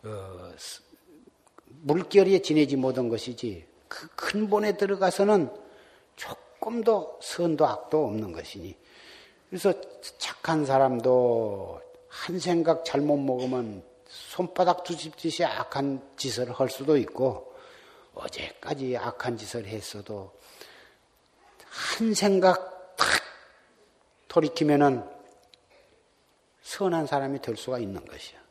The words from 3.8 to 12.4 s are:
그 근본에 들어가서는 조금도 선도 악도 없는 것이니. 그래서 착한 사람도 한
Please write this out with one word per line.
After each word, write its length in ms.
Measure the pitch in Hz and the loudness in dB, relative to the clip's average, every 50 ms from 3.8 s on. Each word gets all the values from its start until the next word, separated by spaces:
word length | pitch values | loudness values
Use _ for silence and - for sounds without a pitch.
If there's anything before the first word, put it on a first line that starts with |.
| _ | _
그 220 | _ - - - - - | _ -16 -16 -16 -14 -12
근본에 600 | - - - - 208 214 202 202 208 214 208 202 | -8 -6 -4 -2 -2 0 2 2 2 2 2 2
들어가서는 800 | - 202 190 196 185 190 180 - - 196 208 214 190 147 120 - - - - - - - - _ _ _ _ _ | 0 0 0 2 2 2 2 4 4 4 6 6 4 4 2 -4 -14 -18 -20 -20 -20 -20 -20 _ _ _ _ _
조금도 1040 | - - - - - - _ - _ - 220 240 233 214 226 220 196 160 - - - | -16 -14 -14 -14 -16 -18 _ -12 _ -8 -4 -4 0 4 4 4 4 0 -6 -12 -14
선도 440 | - - - - 175 170 156 143 156 | -12 -10 -4 0 0 0 4 4 2
악도 400 | 135 120 - - - - 156 147 | 2 2 -4 -4 0 2 2 2
없는 260 | 113 101 110 110 95 | 2 -2 -4 -6 -6
것이니. 440 | 85 - - - - 101 - 98 90 _ _ _ - - - - - - - - _ _ _ _ | -8 -12 -12 -14 -14 -14 -14 -14 -16 _ _ _ -20 -20 -20 -20 -20 -20 -20 -20 _ _ _ _
그래서 240 | 185 180 - 202 175 - - - - - - - - - | -12 0 2 2 2 2 -4 -16 -18 -18 -18 -20 -10 -8
착한 480 | - - - - - - 165 156 147 | -8 -8 -8 -6 -2 0 0 2 2
사람도 1120 | 131 135 135 135 135 127 120 113 131 127 127 123 123 117 117 113 107 101 98 92 87 - - - - - - - _ | 4 6 6 6 4 4 2 4 6 6 6 6 4 4 2 0 -2 -4 -6 -8 -10 -12 -14 -16 -20 -20 -20 -20 _
한 320 | - - - - 170 185 | -14 -12 -8 -6 -6 -4